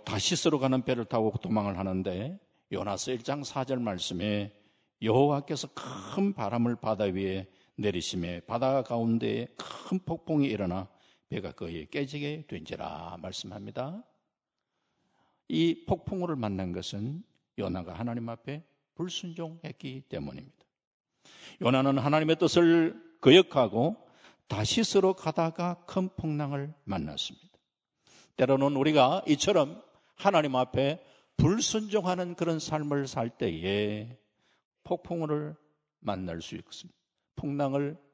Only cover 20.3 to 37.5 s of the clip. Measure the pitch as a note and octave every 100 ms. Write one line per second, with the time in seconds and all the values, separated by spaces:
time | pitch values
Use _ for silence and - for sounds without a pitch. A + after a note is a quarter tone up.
20.3 | C3 - _ _ _ _ _ _ _ -
21.3 | - - - A#2+ C3 C#3 C3+ C#3 D#3 D#3
22.3 | D#3+ D#3+ F3 E3+ E3+ E3 - - - C3+
23.3 | F3 F#3 C#3+ A2+ G#2+ D3+ A3+ - _ -
24.3 | _ - G#2 G#2+ - A3 G3+ F#3+ F#3 D#3+
25.3 | E3+ E3 E3 F3+ F3 - F#3+ F#3 - D#3
26.3 | D3 C#3 C#3 C#3+ - - - D3+ D2 -
27.3 | - _ _ _ _ _ _ _ - _
28.3 | - C3 C3+ C#3 C#3 D3+ D3+ C3 F#3 D#3+
29.3 | C#3+ - E4+ C#3+ F#3 - _ _ - -
30.3 | D#3+ D3 B2+ B2+ C3 C#3 D#3+ - _ _
31.3 | - D3+ A3 - A3 G#3+ G#3 F3+ F3+ F3+
32.3 | F3 E3+ D#3 - D#3 D3 C#3+ C3+ C3 A#2
33.3 | - G#2 D#2+ F#2+ G2+ G#2 G#2+ A2 B2 _
34.3 | _ _ _ _ _ - F3 - F3 D#3
35.3 | D3+ D3+ D#3 _ _ _ _ G#2 F#2+ F2+
36.3 | E2 - F#2 - - - _ _ _ _
37.3 | - D3